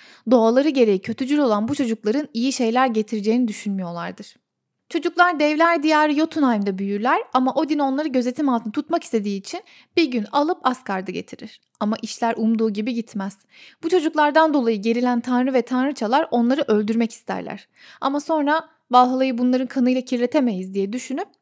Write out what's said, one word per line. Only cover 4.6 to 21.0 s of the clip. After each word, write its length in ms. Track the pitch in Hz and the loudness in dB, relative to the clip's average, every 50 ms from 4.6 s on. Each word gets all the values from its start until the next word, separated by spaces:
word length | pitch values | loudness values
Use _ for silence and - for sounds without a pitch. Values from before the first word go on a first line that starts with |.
| _ _ _ _ _ _ | _ _ _ _ _ _
Çocuklar 520 | - 339 - 349 330 349 349 359 349 285 | -8 -4 -4 -4 2 4 4 4 4 2
devler 420 | 302 302 302 294 330 339 339 330 285 | 0 0 2 2 2 2 2 2 2
diyarı 300 | 311 311 302 311 311 302 | 2 4 4 4 2 2
Jotunheim'de 680 | 285 320 320 320 320 285 262 233 208 202 202 190 185 | 0 0 -2 0 0 2 2 2 0 0 -2 -4 -4
büyürler 440 | 196 196 202 202 214 254 302 415 466 - _ | -4 -4 -4 -2 0 0 0 0 -2 -2 _
ama 220 | 254 254 254 - | 0 0 0 0
Odin 240 | - 320 277 311 294 | 0 0 0 0 0
onları 300 | 285 269 262 277 311 311 | 0 0 0 -2 -4 0
gözetim 400 | 254 262 233 247 247 - 311 269 | 0 0 0 0 -2 0 0 0
altında 240 | 247 233 240 220 - | 0 0 -2 -4 -6
tutmak 320 | 294 - - 330 339 - | -6 -4 -2 -4 -4 -2
istediği 340 | - - 226 196 208 202 196 | -2 -2 -2 -2 -2 -6 -6
için 220 | 196 - - 359 - - - - _ _ _ | -8 -10 -12 -12 -14 -16 -20 -20 _ _ _
bir 80 | - 330 | 0 0
gün 220 | 277 247 233 208 - - | 2 0 -4 -4 0 0
alıp 260 | 285 294 311 359 - - | 0 0 0 -2 -2 -2
Asgard'ı 500 | 262 247 - - - 202 190 190 190 180 | -2 -2 -2 -6 -6 -6 -6 -4 -6 -8
getirir. 480 | 170 180 - - - - 214 - - _ _ _ _ | -8 -8 -10 -16 -16 -18 -20 -20 -20 _ _ _ _
Ama 160 | 226 208 220 - - | -2 -2 -2 -4 -6
işler 320 | 214 - - 240 226 226 | -12 -6 -2 -2 -2 0
umduğu 340 | - 226 220 226 214 226 220 | 0 0 0 2 2 0 -2
gibi 240 | 202 202 214 247 240 | -2 -2 -4 -4 -4
gitmez. 440 | 233 220 - - 208 190 202 196 - _ _ _ - - - - _ - | -6 -6 -6 -8 -8 -8 -8 -10 -12 _ _ _ -20 -20 -20 -20 _ -4
Bu 60 | 330 | 0
çocuklardan 680 | 359 370 294 320 320 302 302 294 277 320 320 320 294 | 0 2 2 0 0 2 2 4 4 4 4 4 2
dolayı 280 | 294 240 226 226 208 190 | 2 2 2 0 0 0
gerilen 380 | 226 233 240 247 247 247 233 | 0 0 0 0 0 0 -2
tanrı 340 | 233 247 254 247 254 269 262 | -2 0 0 0 0 2 0
ve 80 | 247 233 | 0 0
tanrıçalar 680 | - 254 254 262 285 285 - 233 208 240 294 330 - | 0 -2 0 0 -2 -2 -4 -2 0 2 2 2 2
onları 340 | - 240 233 240 262 294 294 - | 0 2 2 2 2 0 2 2
öldürmek 440 | 220 208 214 208 226 233 233 226 - | 2 0 2 0 0 0 0 -2 -4
isterler. 560 | - - - 190 - - - - 196 - _ _ _ - - - - | -10 -8 -8 -8 -8 -8 -10 -12 -14 -16 _ _ _ -20 -20 -16 -6
Ama 200 | - 269 277 294 | -4 -2 -2 -2
sonra 480 | 285 - 320 311 285 285 302 320 320 - _ _ _ _ | -2 -2 0 0 2 2 0 0 -2 -6 _ _ _ _
Valhalla'yı 480 | 240 247 247 247 262 262 262 262 247 226 | 6 6 6 6 4 0 0 0 0 0
bunların 280 | 247 254 254 254 262 | 0 2 2 0 -2
kanıyla 340 | 247 - 269 240 254 254 254 | -2 -2 0 2 2 2 0
kirletemeyiz 760 | 254 - 262 240 240 240 240 311 262 240 208 185 185 190 190 | -2 -2 -2 -2 -2 0 2 2 2 2 0 -2 -6 -4 -4
diye 180 | 196 196 196 220 | -4 -4 -2 -4
düşünüp 360 | 254 | -8